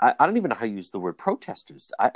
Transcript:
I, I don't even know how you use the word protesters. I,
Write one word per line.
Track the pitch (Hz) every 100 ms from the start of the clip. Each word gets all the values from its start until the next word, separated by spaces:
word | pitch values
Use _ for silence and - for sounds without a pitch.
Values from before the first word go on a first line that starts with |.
I, | 123 -
I | 160
don't | 226
even | 175
know | 117
how | 117
you | 98
use | 87
the | 98
word | 90 -
protesters. | 196 - - - - 151 - -
I, | 113